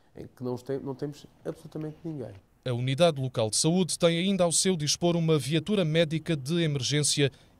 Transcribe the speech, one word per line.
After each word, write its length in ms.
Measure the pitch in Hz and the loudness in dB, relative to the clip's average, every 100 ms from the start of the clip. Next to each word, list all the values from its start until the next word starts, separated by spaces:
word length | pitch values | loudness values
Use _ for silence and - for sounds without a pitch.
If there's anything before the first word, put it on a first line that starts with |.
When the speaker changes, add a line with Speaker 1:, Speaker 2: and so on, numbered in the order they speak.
| _ | _
Speaker 1:
em 120 | - - | -18 -18
que 180 | - | -10
não 120 | 123 123 | -8 -8
tem, 220 | - 135 | -6 -8
não 160 | 139 | -8
temos 320 | 127 147 143 - _ | -8 -10 -10 -20 _
absolutamente 520 | 165 151 156 156 156 156 | -12 -12 -12 -10 -10 -10
ninguém. 280 | 165 147 110 98 _ _ | -10 -10 -12 -14 _ _
Speaker 2:
A 120 | 131 | -6
Unidade 440 | 120 127 135 170 139 | -4 -2 2 2 2
Local 300 | 131 - 110 | -4 -2 -2
de 80 | - | 2
Saúde 420 | 156 185 175 - | 2 2 0 2
tem 200 | 170 170 | 2 2
ainda 260 | 190 190 | 0 2
ao 80 | 175 | 2
seu 240 | - 190 175 | 2 0 0
dispor 400 | 147 - 175 170 | 0 0 2 2
uma 220 | 160 156 | 4 2
viatura 440 | 131 160 156 208 | 2 0 2 0
médica 540 | 160 165 160 160 160 151 | 2 2 2 0 -2 -4
de 260 | 131 175 | 0 0
emergência 680 | 165 143 113 147 143 147 139 - _ | 0 0 0 0 2 2 0 -2 _